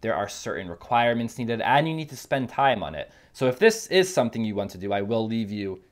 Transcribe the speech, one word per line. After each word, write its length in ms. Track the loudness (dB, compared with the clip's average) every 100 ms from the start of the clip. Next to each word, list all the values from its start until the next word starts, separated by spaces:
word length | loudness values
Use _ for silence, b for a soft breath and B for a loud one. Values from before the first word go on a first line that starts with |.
there 120 | -2
are 160 | -2 -2
certain 400 | -6 -8 -6 -8
requirements 720 | -10 0 2 4 2 -2 -4
needed, 220 | -4 -2
and 260 | 4 4 4
you 80 | -2
need 140 | -8
to 80 | -12
spend 320 | -4 -2 -2
time 340 | 2 2 2
on 100 | -2
it. 180 | -8 -10 b b
So 160 | -2 0
if 100 | 4
this 300 | 4 4 0
is 260 | 2 2
something 320 | 2 0 0 -4
you 80 |
want 160 | -2 -4
to 60 | -4
do, 160 | -2
I 80 | -2
will 240 | 0 0 0
leave 240 | -2 -4
you 320 | -4 -6 -8 _